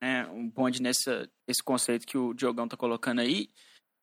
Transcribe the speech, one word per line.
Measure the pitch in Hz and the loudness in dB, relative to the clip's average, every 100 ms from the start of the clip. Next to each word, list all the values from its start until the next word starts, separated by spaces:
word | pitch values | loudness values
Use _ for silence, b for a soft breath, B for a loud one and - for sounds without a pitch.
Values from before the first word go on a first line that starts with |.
né, | 127 127 110 | -2 -2 -2
um | 107 117 | -6 -6
bonde | 120 127 127 | 0 0 2
nessa, | 123 127 135 120 - _ - | 0 0 0 -2 -4 _ -4
esse | 123 | -2
conceito | - 127 - 120 - | 0 0 2 0 0
que | 135 | -2
o | 123 | 0
Diogão | 120 123 120 117 | 0 0 0 -4
tá | - | -2
colocando | 120 117 131 120 | -2 0 0 2
aí, | 123 190 - - - - _ _ | 2 0 -2 -10 -20 -20 _ _